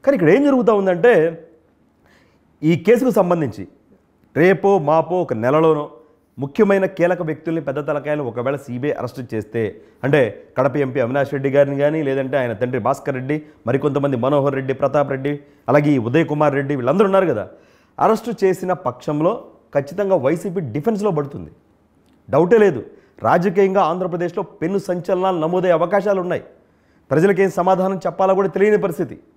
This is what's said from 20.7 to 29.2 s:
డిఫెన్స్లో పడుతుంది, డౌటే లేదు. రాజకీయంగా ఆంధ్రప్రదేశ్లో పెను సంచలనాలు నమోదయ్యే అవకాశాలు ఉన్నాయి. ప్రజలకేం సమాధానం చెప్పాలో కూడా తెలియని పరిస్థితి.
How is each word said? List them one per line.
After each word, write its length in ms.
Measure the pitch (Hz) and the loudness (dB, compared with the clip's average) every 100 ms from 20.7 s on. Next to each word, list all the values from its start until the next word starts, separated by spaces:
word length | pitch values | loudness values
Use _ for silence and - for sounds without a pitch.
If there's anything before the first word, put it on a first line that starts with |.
| 127 | -4
డిఫెన్స్లో 360 | 220 208 208 156 | -4 -2 -2 -2
పడుతుంది, 320 | 139 - 80 _ _ _ _ _ _ _ - | -6 -10 -16 _ _ _ _ _ _ _ -2
డౌటే 280 | 143 175 226 202 | 0 4 6 4
లేదు. 160 | 123 - - _ - 110 | 2 -10 -20 _ -4 2
రాజకీయంగా 560 | 165 190 185 196 190 160 | 2 2 2 2 2 0
ఆంధ్రప్రదేశ్లో 520 | 180 185 170 175 175 175 - | -2 -4 -4 -4 -4 -8 -6
పెను 200 | 160 196 - | -4 -4 -4
సంచలనాలు 520 | 180 170 185 190 180 156 | -6 -2 0 0 0 -2
నమోదయ్యే 320 | 180 185 160 | 0 2 2
అవకాశాలు 400 | 170 202 196 196 180 | 2 0 0 -2 -2
ఉన్నాయి. 180 | 151 - _ _ _ _ _ _ | -6 -8 _ _ _ _ _ _
ప్రజలకేం 400 | 139 190 185 190 - | 2 2 2 0 2
సమాధానం 400 | 180 185 185 190 175 | 0 2 0 -2 -6
చెప్పాలో 280 | 175 190 190 | -2 0 2
కూడా 120 | 196 - | 0 2
తెలియని 240 | 208 208 190 | 2 2 0
పరిస్థితి. 300 | - 143 - | -4 -8 -8